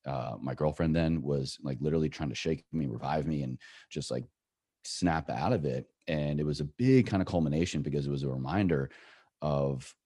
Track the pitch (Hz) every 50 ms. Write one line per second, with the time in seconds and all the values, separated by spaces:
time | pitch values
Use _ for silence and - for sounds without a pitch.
0 | _ 67 67 65 60 60 58 - 62 67 64 - 76 76 71 - 85 80 78 82
1 | 82 80 82 80 65 71 71 69 67 67 - - - 71 67 60 71 76 80 82
2 | 78 76 - - 78 67 58 - - 82 80 - - _ - 80 73 65 57 58
3 | 67 69 78 78 73 80 78 71 69 64 64 - - - - - - _ - 76
4 | 69 - 64 62 - - _ _ _ _ _ _ _ _ _ _ _ - - -
5 | 90 87 80 80 - - 60 62 73 95 123 95 73 69 62 65 - _ _ _
6 | _ - 80 76 73 73 73 73 76 76 73 76 76 71 - - 120 131 131 131
7 | 120 - 101 95 92 - - 87 80 71 71 78 87 90 - 78 71 73 69 71
8 | 69 71 71 69 69 67 65 67 65 67 80 101 101 87 80 69 67 67 - -
9 | - - - - _ _ _ _ - 76 71 71 69 69 69 65 - - - _
10 | _